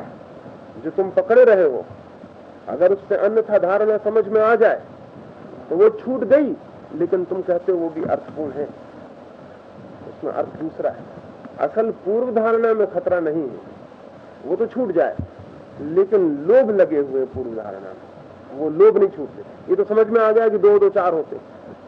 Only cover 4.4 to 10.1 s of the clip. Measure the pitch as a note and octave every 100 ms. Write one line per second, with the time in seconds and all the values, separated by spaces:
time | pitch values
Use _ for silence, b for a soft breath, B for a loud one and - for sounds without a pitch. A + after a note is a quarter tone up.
4.4 | A3 A#3 G#3+ B2 - - - - - -
5.4 | - - - E3 G#3+ G#3+ - B3+ G#3+ C#4
6.4 | C#4 C#3+ - - - D3+ E3+ F#3 F3 F#3
7.4 | F3+ F3 F#3 F3+ E3 D#3 - - - D3
8.4 | D3+ C3 C#3+ - - - - - - -
9.4 | - - - - - - -